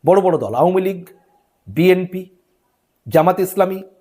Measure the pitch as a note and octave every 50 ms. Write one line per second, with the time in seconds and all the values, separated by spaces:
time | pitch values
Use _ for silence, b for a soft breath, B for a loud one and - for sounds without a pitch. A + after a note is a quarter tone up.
0 | - D#3 F#3 G3 F#3 F#3 E3 C#3 A#2+ G2 A2 B2 D#3 F3+ F#3 F#3+ F#3 F#3+ F#3+ F3
1 | F3 - - _ _ _ _ _ _ _ _ _ _ G2 G2 D#3 E3+ F#3 F3+ F#3
2 | F#3 F3+ F#3 F#3 F#3 _ _ _ _ _ _ _ _ _ _ _ _ _ _ _
3 | _ A2+ D#3 D#3+ D#3 F3+ F3+ F#3 F#3 F3+ - G3 F#3 F#3 F#3+ F#3+ - - _ _